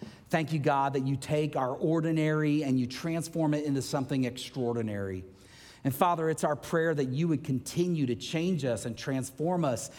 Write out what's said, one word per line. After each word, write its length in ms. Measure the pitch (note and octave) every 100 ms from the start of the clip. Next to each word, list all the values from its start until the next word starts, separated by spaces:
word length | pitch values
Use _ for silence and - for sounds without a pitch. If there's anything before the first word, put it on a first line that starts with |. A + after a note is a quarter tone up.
| - - -
Thank 240 | E3 D#3
you, 60 | D#3+
God, 340 | C#3+ C#3 C#3
that 120 | C#3 C3+
you 120 | C3+
take 380 | - D3+ D3+ C#3+
our 200 | B2+ C3
ordinary 880 | D#3+ E3 D#3+ D#3+ D#3 D#3 D3+ D3
and 160 | C#3+ C3
you 80 | B2
transform 680 | - E3+ E3 D#3+ E3+ D#3
it 120 | D3 D3
into 160 | C#3
something 420 | B2 D3 B2+ C#3
extraordinary. 1000 | B2 B2 - C3+ A#2+ A#2 A2 G2+ G2 F#2 F#2 - - - - -
And 100 | C#3
Father, 360 | C3 F3+ E3+ D#3+
it's 160 | D#3 D#3+
our 100 | C#3+
prayer 400 | - E3 E3 D3
that 140 | C3
you 180 | C3 E3+
would 160 | D3
continue 640 | - C3 - D#3+ F3+ E3 C3
to 100 | A#2
change 480 | - E3 E3+ F3
us 220 | C3 A#2 B2
and 120 | A2
transform 680 | - C3+ A#2+ - D#3 F3+ D3+
us 260 | A#2 -